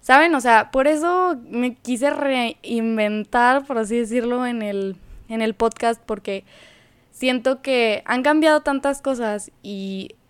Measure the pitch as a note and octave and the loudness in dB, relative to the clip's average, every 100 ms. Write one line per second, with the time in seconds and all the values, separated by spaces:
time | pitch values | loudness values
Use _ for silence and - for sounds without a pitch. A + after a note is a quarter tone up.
0 | - C4+ E4 D4 A#3+ A3+ - C4+ C4+ D#4 | 6 6 6 2 4 4 4 2 2 2
1 | E4+ F4+ F#4 C#4 A#3+ A#3 B3 A#3+ - B3 | 0 0 0 -2 -6 -4 -4 -6 -6 -2
2 | C#4 D4 C#4+ C4 A#3 - - A#3 A3+ A3+ | 0 0 -2 0 -2 -6 -6 -4 -2 0
3 | G#3+ G#3+ G#3 B3 B3 C4+ C4+ A#3 G#3+ A#3 | 0 -2 -2 2 4 2 0 -4 -2 -2
4 | A3+ B3 A#3 B3 B3 A#3+ G#3 G3+ G3 F#3 | 0 -2 -2 -2 -2 -4 -6 -4 -6 -8
5 | - - - A3+ A3 A3 A3+ - A#3 A#3 | -18 -20 -8 -4 -4 0 -2 0 -2 -2
6 | - G#3 - G3 _ - - _ _ _ | -8 -8 -6 -8 _ -20 -20 _ _ _
7 | _ - C4 B3+ B3+ C4+ C4+ B3+ A3+ G#3 | _ -4 -2 0 -2 -2 -2 0 0 -2
8 | - B3 C4+ D4+ D#4 D4+ D4 C#4 C#4+ C#4 | -2 0 2 4 4 4 0 -2 -2 -2
9 | C#4 B3 A3+ G#3 - _ G3+ G3+ G3 F#3+ | -4 -2 -4 -6 -10 _ -12 -10 -8 -8
10 | - - | -10 -18